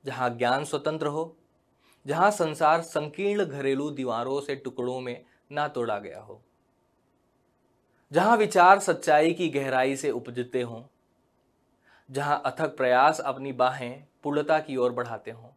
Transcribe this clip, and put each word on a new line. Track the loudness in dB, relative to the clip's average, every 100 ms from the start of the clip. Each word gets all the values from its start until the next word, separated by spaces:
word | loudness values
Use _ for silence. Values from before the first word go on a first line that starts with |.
जहां | -12 -4 -4 -2
ज्ञान | 0 0
स्वतंत्र | -2 -4 -4 -4 -4
हो, | -4 -8 -12 _ _ _ _ _ _ -6
जहां | 2 2
संसार | 2 -2 2 4 4
संकीर्ण | 0 -4 -4 -4 -2 0
घरेलू | -2 -2 -2 -2 -4
दीवारों | -6 -4 -4 -2 -4
से | -4 -8
टुकड़ों | -8 -6 -6 -4
में | -8 -12 _ _ _
ना | -6 -4
तोड़ा | -4 -4 -4
गया | -8 -16
हो, | -18 -20 _ _ _ _ _ _ _ _ _ _ _ _ _ _ _ _ _
जहां | 2 4 4
विचार | 4 6 8 8
सच्चाई | 6 -2 4 4 4
की | 2 -2
गहराई | -2 0 0 0 0
से | -2
उपजते | -4 -6 -8 -4 -4
हों, | -4 -8 -18 _ _ _ _ _ _ _ _ _ _ _ _
जहां | -6 -2 0
अथक | -2 -2 -6 0
प्रयास | 2 6 6 4
अपनी | -4 -6 -8
बाहें | 0 0 0 -10 -12 -20 _
पूर्णता | -4 -2 0 0
की | 0 -2
ओर | 0
बढ़ाते | -2 -8 -8 -12
हों | -16 -20